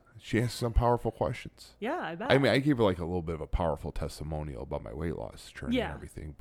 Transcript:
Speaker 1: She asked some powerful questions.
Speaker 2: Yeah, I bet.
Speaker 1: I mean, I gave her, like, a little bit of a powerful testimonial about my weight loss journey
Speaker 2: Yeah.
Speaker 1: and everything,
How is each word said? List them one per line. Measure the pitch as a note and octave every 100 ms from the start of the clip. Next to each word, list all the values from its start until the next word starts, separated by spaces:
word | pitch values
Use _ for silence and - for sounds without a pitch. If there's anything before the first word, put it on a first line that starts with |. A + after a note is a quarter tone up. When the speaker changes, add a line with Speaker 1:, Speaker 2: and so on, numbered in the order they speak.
| _ -
Speaker 1:
She | - A2
asked | A#2 -
some | A#2+
powerful | A2+ A#2+ A#2+ A2+
questions. | - - B2+ - - - -
Speaker 2:
Yeah, | A3 E4+
I | D#3+ E3+
bet. | A3+
Speaker 1:
I | C#3
mean, | C3
I | B2+
gave | C#3+ B2
her, |
like, | G#2 F2
a | E2
little | F2+
bit | E2 D#2
of |
a | C#2+
powerful | - E2+ C#2+ D2+
testimonial | - D2+ - D2+ D#2 D2+ B1
about | C#2 D2
my | G#1+
weight | C2 E2+ -
loss | A1 - -
journey | - - B3
Speaker 2:
Yeah. | F#3
Speaker 1:
and | C#3
everything, | C#2 - D#2 -